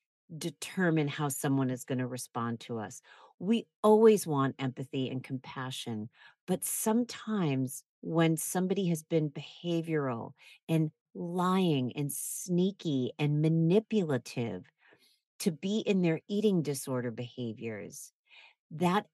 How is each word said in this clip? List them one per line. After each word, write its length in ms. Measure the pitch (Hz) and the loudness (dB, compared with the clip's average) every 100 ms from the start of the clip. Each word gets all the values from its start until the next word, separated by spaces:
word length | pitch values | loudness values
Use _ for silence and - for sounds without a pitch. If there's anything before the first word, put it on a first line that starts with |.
| _ _ - 160 | _ _ -16 -8
determine 720 | 165 - - - 175 160 143 | -8 -8 -6 0 2 4 2
how 200 | 143 147 | 0 -2
someone 420 | - 139 135 127 | -2 0 2 0
is 140 | 127 | -2
gonna 220 | - 127 127 | -4 -4 -4
respond 540 | 123 - 120 117 117 | -6 -8 -6 -4 -4
to 180 | - 117 | -8 -8
us. 220 | 101 - - - - - | -8 -12 -20 -20 -20 -6
We 280 | 180 226 - _ | -2 0 -2 _
always 440 | 214 214 226 208 170 | 6 10 10 8 4
want 300 | 139 135 - | 0 0 0
empathy 500 | 135 123 135 139 127 | -4 -4 -6 -4 -2
and 160 | 127 | -4
compassion, 880 | - 131 - - 127 131 - 110 110 _ - _ - | -6 -10 -10 -8 -8 -8 -6 -6 -8 _ -20 _ -4
but 180 | 180 | -2
sometimes 1160 | - - 220 220 240 - - 214 160 135 131 - - _ | -2 -4 0 0 0 -6 -4 0 0 0 -2 -6 -18 _
when 360 | 175 165 165 156 | -2 2 2 2
somebody 520 | - 180 185 190 180 | -2 -2 0 0 0
has 140 | 160 | -2
been 280 | - 165 151 | 0 0 0
behavioral 1000 | 151 - - 175 165 165 156 139 117 104 - - - - | -4 -14 -10 -4 -4 -2 -2 -2 -4 -8 -16 -20 -14 -2
and 220 | 160 156 - _ | 0 0 -4 _
lying 760 | 190 175 180 180 190 180 143 123 - | -10 -6 0 2 4 4 2 0 -2
and 160 | 143 | -4
sneaky 1000 | - - - - 175 185 196 170 135 123 - | -6 -8 -8 -2 2 2 0 -2 0 -2 -2
and 240 | 147 147 | 0 2
manipulative 1200 | 156 165 165 202 220 220 160 127 - - 117 92 - _ _ - _ _ _ - | 4 4 4 4 2 0 0 -2 -4 -6 -6 -6 -12 _ _ -20 _ _ _ -6
to 100 | 196 | -4
be 280 | 156 190 214 | -2 -2 -2
in 240 | - 196 | 0 2
their 180 | 175 160 - | 2 0 -2
eating 340 | 202 214 185 | 0 2 2
disorder 480 | 147 139 - 127 123 | 0 -4 -4 -4 -4
behaviors, 1000 | 113 123 - 120 107 113 104 104 147 - _ _ - - _ - | -6 -10 -8 -8 -8 -8 -8 -10 -14 -18 _ _ -20 -20 _ -14
that 360 | 151 175 185 - | -2 0 0 -2